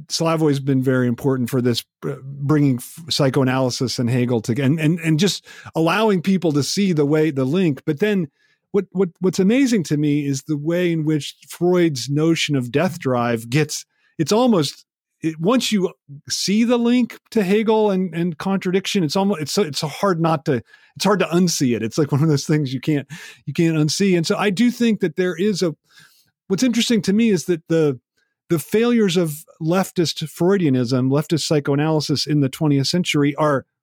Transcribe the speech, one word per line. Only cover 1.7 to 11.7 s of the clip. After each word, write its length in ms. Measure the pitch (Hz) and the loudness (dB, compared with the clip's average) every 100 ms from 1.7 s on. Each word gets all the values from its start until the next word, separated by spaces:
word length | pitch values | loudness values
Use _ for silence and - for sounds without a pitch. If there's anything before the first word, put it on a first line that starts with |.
| 117 - _ | -2 -6 _
uh, 120 | 156 135 | -10 -10
bringing 540 | 135 139 139 156 143 120 | -12 -6 0 2 2 0
f-, 260 | - - - | -6 -16 -8
psychoanalysis 880 | - 139 143 131 131 131 - 120 - | 0 2 2 2 0 -2 -2 -4 -2
and 100 | 117 | 0
Hegel 320 | 123 123 120 | 0 0 0
to, 180 | 110 117 | 0 0
and, 200 | 135 165 | 2 2
and, 200 | 151 170 | 0 0
and 180 | 165 156 | 0 2
just 260 | 190 - - - - 160 | 2 -2 -10 -20 -8 -2
allowing 480 | 165 196 220 190 | 0 2 2 2
people 280 | 170 190 170 | 2 0 2
to 100 | 147 | 0
see 300 | 131 185 202 | 0 0 0
the 120 | 156 143 | 2 2
way, 240 | 156 160 | 2 2
the 160 | 135 131 | 0 0
link. 380 | 175 180 131 - | 2 0 0 -4
But 140 | 147 | -2
then 280 | 208 202 156 _ _ _ _ | 0 0 -4 _ _ _ _
what, 140 | 202 190 | -4 -2
what, 180 | 180 190 - | -2 -2 0
what's 180 | 180 185 | -2 2
amazing 440 | 190 247 269 226 | 2 4 2 2
to 140 | 147 147 | 0 0
me 280 | 151 147 143 | 0 0 0
is 200 | 135 - | -4 -4
the 120 | 151 | -4
way 340 | 147 175 180 | -2 0 0
in 140 | 165 151 | 0 0
which 300 | 156 - - - | -2 -4 -14 -16
Freud's 640 | - 175 | -2 2